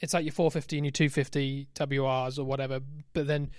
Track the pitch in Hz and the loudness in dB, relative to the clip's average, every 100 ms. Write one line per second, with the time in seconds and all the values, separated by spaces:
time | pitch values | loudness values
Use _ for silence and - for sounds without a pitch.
0 | 170 175 156 - 165 156 - 151 143 135 | 0 0 0 2 2 2 -2 -2 0 2
1 | 147 151 131 143 135 139 139 - 139 139 | 2 4 0 0 0 -2 -8 -4 0 2
2 | 135 131 127 135 131 135 135 135 135 151 | 2 2 0 -2 -2 -2 0 -2 -6 -12
3 | - 165 143 147 139 | -6 -2 0 0 -2